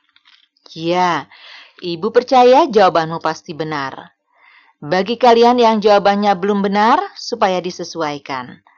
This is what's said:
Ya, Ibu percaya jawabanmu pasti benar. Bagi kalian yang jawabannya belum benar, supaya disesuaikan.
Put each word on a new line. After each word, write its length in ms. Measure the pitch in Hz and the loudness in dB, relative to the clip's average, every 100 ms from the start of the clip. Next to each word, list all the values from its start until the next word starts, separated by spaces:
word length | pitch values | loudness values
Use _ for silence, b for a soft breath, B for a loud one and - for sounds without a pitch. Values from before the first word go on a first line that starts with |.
| _ _ _ _ _ _ _ 165 | _ _ _ _ _ _ _ -10
Ya, 560 | 165 175 180 156 - B B B B B | -4 0 0 -2 -8 B B B B B
Ibu 320 | 175 170 202 | -10 -6 -2
percaya 560 | 240 247 262 247 262 330 | -2 2 4 6 6 4
jawabanmu 560 | 220 190 170 160 165 | 4 2 2 -2 -6
pasti 320 | 160 160 - 151 | -6 -8 -12 -12
benar. 560 | 156 151 135 131 - _ _ b b b b b | -8 -8 -10 -12 -20 _ _ b b b b b
Bagi 320 | 147 180 196 233 | -4 -4 -2 0
kalian 480 | 240 233 233 247 | 4 4 4 4
yang 160 | 226 220 | 2 2
jawabannya 560 | 208 202 196 202 208 190 | 2 2 2 0 0 -2
belum 240 | 202 208 | -2 -2
benar, 400 | 202 202 214 302 392 - | -2 0 2 0 -2 -12
supaya 480 | - 233 208 185 | -12 -4 -2 -2
disesuaikan. 960 | 175 170 170 165 151 147 143 131 127 - b | -6 -10 -12 -8 -8 -8 -10 -12 -12 -18 b